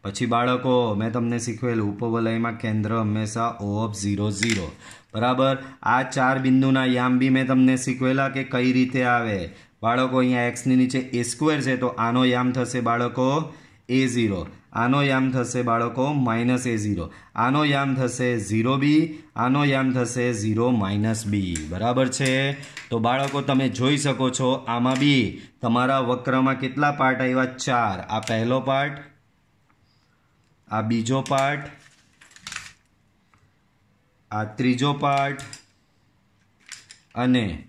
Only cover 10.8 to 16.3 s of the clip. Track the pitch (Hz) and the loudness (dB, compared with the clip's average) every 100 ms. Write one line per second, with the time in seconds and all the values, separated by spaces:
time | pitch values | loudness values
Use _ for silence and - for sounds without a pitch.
10.8 | 127 127 127 120 120 - 156 147 131 123 | 4 0 -4 -4 -4 -2 0 0 0 -2
11.8 | 127 - 117 123 127 123 127 127 120 127 | -2 -2 0 2 2 2 0 -2 -2 -2
12.8 | 117 117 120 123 131 147 151 - - _ | 0 0 -2 0 0 0 -4 -12 -20 _
13.8 | - 127 131 123 110 92 - - _ - | -2 0 0 0 0 -2 -6 -14 _ -4
14.8 | 120 139 143 131 131 127 117 127 123 113 | 0 2 2 0 0 -2 -2 -2 0 0
15.8 | 117 117 135 147 123 | -2 -2 -2 0 0